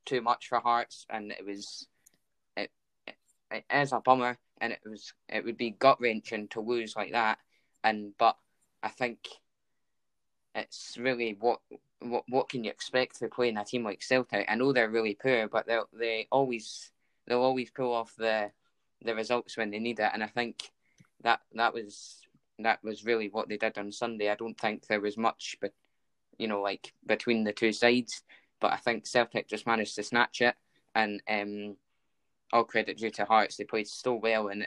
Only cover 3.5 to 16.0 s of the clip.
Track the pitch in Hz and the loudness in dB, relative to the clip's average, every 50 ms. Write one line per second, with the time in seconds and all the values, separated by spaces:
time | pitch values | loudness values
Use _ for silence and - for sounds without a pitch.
3.5 | 95 - - - - 143 143 139 131 110 - 131 131 127 123 123 123 - _ _ | -10 -10 -4 0 2 2 2 2 0 2 4 6 6 6 4 0 -2 -4 _ _
4.5 | _ - - 113 104 - - 107 107 104 - - - _ _ - 110 107 - 113 | _ -4 -4 -4 -4 -6 -10 -14 -14 -14 -16 -18 -20 _ _ -8 -6 -4 -4 -4
5.5 | 110 - 123 117 101 - - 135 139 - 120 120 110 110 - - 113 104 104 101 | -4 -4 -4 -4 0 4 6 6 6 6 4 0 0 -2 -4 -6 -6 -6 -6 -6
6.5 | - 113 107 113 123 120 113 107 - 110 101 - - 117 113 110 110 - _ _ | -8 -6 -4 -2 -2 -2 -2 -4 -6 -6 -4 -2 0 2 2 2 0 -2 _ _
7.5 | _ _ _ _ _ _ - 110 110 107 104 104 101 - 117 - - - _ _ | _ _ _ _ _ _ 0 2 2 0 -4 -8 0 4 4 4 4 4 _ _
8.5 | _ _ _ _ _ _ - 110 - - 127 120 110 - - - - - _ _ | _ _ _ _ _ _ -8 -8 -4 -2 -4 -4 -4 -6 -14 -18 -18 -20 _ _
9.5 | _ _ _ _ _ _ _ _ _ _ _ _ _ _ _ _ _ _ _ _ | _ _ _ _ _ _ _ _ _ _ _ _ _ _ _ _ _ _ _ _
10.5 | - 107 - - - - - - - 117 120 131 127 120 120 113 104 101 110 120 | -8 -8 -8 -8 -10 -16 -14 -14 -10 -4 -2 -2 -2 0 -2 -4 -4 0 0 0
11.5 | 113 - _ - - - _ _ _ - - 120 120 120 - - 123 131 - - | 0 0 _ -14 -20 -20 _ _ _ -12 -8 -4 -4 -4 -2 0 0 0 0 0
12.5 | - 127 110 101 - - - - - 127 127 - - - 123 110 - - 123 120 | -2 -6 -6 -6 -6 -8 -8 -2 0 0 0 -2 -2 -6 -8 -4 -2 0 0 0
13.5 | 110 107 104 - - 123 117 107 95 - - - 127 127 123 - - 101 - - | 0 0 -2 -4 -4 -4 -2 -4 -6 -6 -2 2 2 2 2 2 0 -2 0 0
14.5 | 107 117 127 139 135 123 113 107 113 117 113 107 101 - - 135 127 113 110 104 | 0 2 4 4 4 4 4 4 2 2 0 0 -2 0 2 2 4 4 2 2
15.5 | - 110 - 110 117 113 104 - - 113 | 0 0 0 2 0 0 0 -4 -6 -4